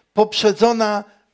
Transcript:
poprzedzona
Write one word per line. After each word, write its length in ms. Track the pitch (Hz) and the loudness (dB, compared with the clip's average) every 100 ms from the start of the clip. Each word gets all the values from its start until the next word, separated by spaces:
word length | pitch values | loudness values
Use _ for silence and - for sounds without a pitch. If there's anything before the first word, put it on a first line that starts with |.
| _ | _
poprzedzona 880 | - 214 - 220 196 226 233 214 208 208 _ _ | -2 -2 0 -2 2 0 0 -2 -2 -6 _ _